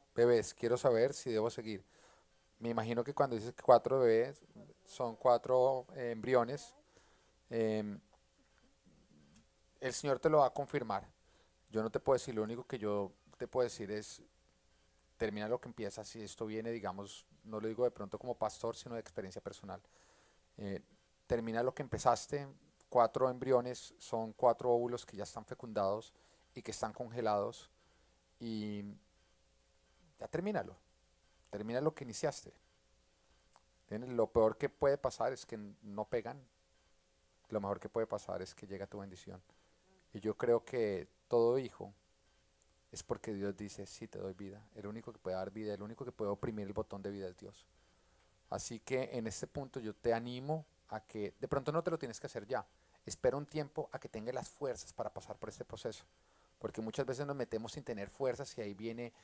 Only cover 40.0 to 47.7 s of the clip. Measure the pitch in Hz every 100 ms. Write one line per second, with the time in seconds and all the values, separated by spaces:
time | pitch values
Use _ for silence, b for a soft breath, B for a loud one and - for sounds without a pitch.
40 | _ 104 107 104 120 117 - 127 110 95
41 | - _ - 120 117 131 123 - 95 -
42 | _ _ _ _ _ _ _ _ _ -
43 | - 120 - 101 101 98 101 - 98 -
44 | 113 98 98 92 98 101 107 107 101 110
45 | 120 107 92 92 95 104 107 101 104 117
46 | - - 104 101 117 107 101 104 107 101
47 | 101 101 95 92 98 - -